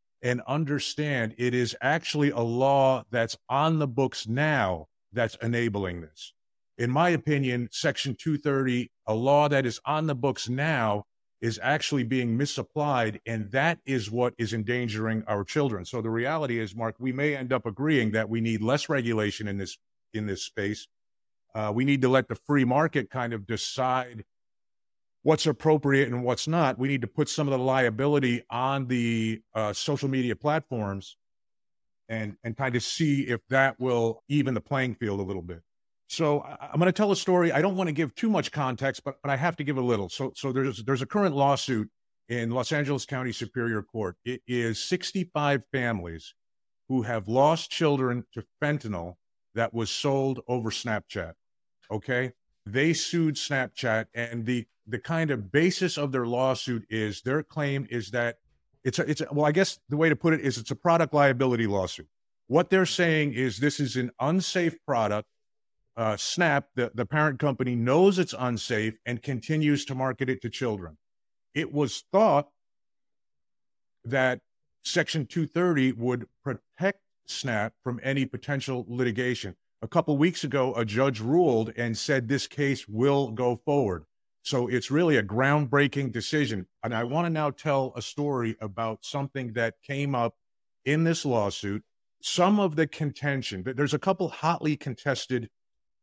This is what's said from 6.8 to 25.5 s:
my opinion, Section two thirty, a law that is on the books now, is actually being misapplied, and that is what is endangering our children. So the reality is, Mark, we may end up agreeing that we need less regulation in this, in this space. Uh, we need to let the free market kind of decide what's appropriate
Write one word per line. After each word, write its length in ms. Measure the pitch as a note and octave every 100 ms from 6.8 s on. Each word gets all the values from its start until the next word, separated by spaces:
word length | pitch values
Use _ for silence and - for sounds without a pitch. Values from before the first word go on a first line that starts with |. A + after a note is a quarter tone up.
| A#2+
my 180 | C3+ F3
opinion, 640 | E3 - C#3+ C3+ B2 A#2+
Section 420 | - D#3+ - C#3
two 220 | A#2 - D3
thirty, 540 | D3 C3+ C3 B2 - _ -
a 80 |
law 340 | A2 B2+ C#3+ D3
that 160 | C#3
is 160 | A#2+ A2+ -
on 200 | D3 D#3
the 80 |
books 360 | C3 C3+ B2+ -
now, 560 | B2+ D3+ D3 A2+ G#2 - _ _ _
is 180 | A#2 G#2
actually 420 | A2+ D3 - C#3+
being 320 | A#2 C3 A#2+ A2+
misapplied, 840 | C#3+ - - D3+ D3 C3 A2+ G#2
and 260 | - A2+ G#2
that 280 | B2+ D#3 E3+ -
is 240 | C3 G2
what 240 | A2+ B2 -
is 160 | A2
endangering 720 | A2+ G#2 B2 A#2+ G#2+ A2+ A2 G#2+
our 160 | G#2
children. 440 | G2 D3+ C#3 G#2 F2+
So 160 | B2
the 80 | A2+
reality 480 | A2+ B2 D#3+ C#3+ A#2
is, 180 | G#2+ G2
Mark, 200 | A2+ G#2+
we 140 | B2+
may 220 | B2+ D3
end 160 | C#3 B2+
up 140 | B2+
agreeing 480 | A#2 G2+ D3 D3 A2
that 160 | G#2+ G#2+
we 140 | A#2
need 180 | A2+ A2
less 300 | A2 C#3 -
regulation 580 | C#3+ A#2+ A2+ G#2 - G#2
in 80 | G2
this, 220 | F#2+ - _ _ _
in 120 | A2 G#2
this 160 | F#2+
space. 460 | - - G2+ G#2+ - _ _ _ _ _ _
Uh, 180 | A2 G#2+
we 120 | G#2+ C3+
need 160 | C#3
to 60 | B2+
let 200 | C3 B2
the 60 |
free 320 | A2 - D3 B2+
market 420 | C3 D#3 C#3+ A2+
kind 240 | C3 A#2+
of 140 | A#2 G2+
decide 800 | A2+ - - B2+ B2+ B2 A2+ - _ _ _ _ _ _ _ _ _
what's 240 | C#3+ D#3
appropriate 640 | D#3+